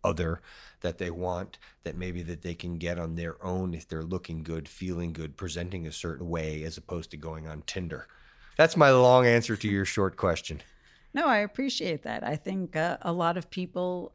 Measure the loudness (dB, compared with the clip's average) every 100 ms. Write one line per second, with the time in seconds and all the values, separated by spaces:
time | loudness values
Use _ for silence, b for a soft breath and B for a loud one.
0 | -2 0 -2 -4 -10 B B B -6 -4
1 | -6 -4 -4 -4 -8 -14 B B -10 -8
2 | -6 -6 -8 -8 -8 -8 -8 -6 -4 -4
3 | -4 -6 -8 -8 -6 -4 -4 -6 -8 -8
4 | -6 -6 -6 -10 -6 -8 -8 -8 -6 -4
5 | -4 -6 -10 -8 -8 -6 -6 -6 -8 -8
6 | -8 -6 -6 -4 -4 -6 -8 -10 -10 -10
7 | -8 -12 -12 -10 -10 -12 -10 -6 -6 -8
8 | -14 b b b b b 4 8 8 10
9 | 10 10 8 6 4 -2 0 2 2 2
10 | 0 2 0 0 -4 -10 -12 b b b
11 | b 0 2 2 0 -2 -4 -2 -4 -4
12 | -6 -6 -4 -6 -4 -6 -4 -2 -2 -2
13 | -4 0 0 -2 -6 -8 -6 -4 -4 -4
14 | -8